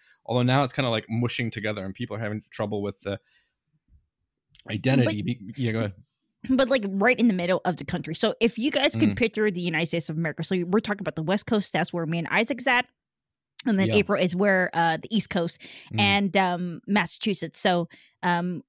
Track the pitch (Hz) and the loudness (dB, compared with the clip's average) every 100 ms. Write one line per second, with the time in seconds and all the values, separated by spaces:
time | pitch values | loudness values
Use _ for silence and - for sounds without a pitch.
0 | _ _ - 123 123 131 135 - 127 110 | _ _ -2 2 4 4 2 0 0 -2
1 | - 113 120 - 117 107 107 104 95 95 | -2 -2 0 -2 -4 -4 -6 -4 -8 -8
2 | 120 107 110 107 - - 107 107 101 - | -8 -6 -6 -6 -8 -6 -4 -2 -4 -6
3 | 98 98 - _ _ _ _ _ _ _ | -6 -8 -10 _ _ _ _ _ _ _
4 | _ _ _ _ _ - - 104 131 135 | _ _ _ _ _ -16 -8 -2 2 4
5 | 113 104 110 120 98 127 120 110 104 - | 2 0 -4 -6 -10 -4 -2 -2 -4 -6
6 | - _ _ _ - 262 254 269 202 196 | -20 _ _ _ -2 2 2 2 0 0
7 | 294 254 233 180 175 185 180 160 - 175 | 2 4 4 2 0 0 0 -2 -4 -6
8 | 151 165 220 - 226 - 277 277 277 - | -6 -2 -2 2 0 0 -2 0 0 2
9 | 208 202 226 214 214 175 175 156 165 170 | 2 2 0 2 0 0 -2 0 0 0
10 | 165 160 165 - 165 185 175 208 214 202 | -2 -2 -4 -4 -2 -2 2 0 0 -4
11 | 185 - 160 208 - 220 - 160 175 175 | -4 -4 0 0 2 0 2 0 -2 -2
12 | 160 170 170 190 226 247 254 247 - _ | -2 -2 0 0 0 0 2 0 0 _
13 | _ _ _ _ _ - 240 190 190 208 | _ _ _ _ _ -4 0 2 4 2
14 | 196 202 180 180 202 185 180 - 165 160 | 2 2 0 2 2 2 0 0 0 -2
15 | - 220 - - 170 - - - - 110 | -2 0 0 0 0 -2 -6 -20 -8 0
16 | 202 202 196 190 185 175 180 165 - 202 | 2 2 2 2 2 0 -6 -8 -2 0
17 | 165 - 214 190 165 - 202 175 170 - | 0 -2 0 0 0 2 4 2 0 -8
18 | _ _ 180 175 180 175 | _ _ -2 0 -2 -6